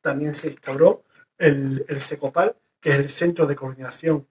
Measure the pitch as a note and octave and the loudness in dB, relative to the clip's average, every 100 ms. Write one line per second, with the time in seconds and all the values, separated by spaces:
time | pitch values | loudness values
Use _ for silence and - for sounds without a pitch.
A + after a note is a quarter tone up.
0 | D3+ C#3 D3+ D3 D#3 - - C3+ F3 - | -4 -4 -4 -4 -6 -10 -10 4 4 4
1 | _ _ _ _ E3 C#3 C3+ C3+ - C#3 | _ _ _ _ 2 2 -2 -4 -4 -8
2 | - D#3 C3+ E3+ E3+ - _ _ D#3 C#3 | -8 -6 -4 0 0 -2 _ _ 0 0
3 | C#3 - F3 E3+ D3+ C#3+ C3 C3 B2+ - | 0 0 -2 2 0 -2 -8 -10 -12 -4
4 | E3 D3+ - | 0 0 -2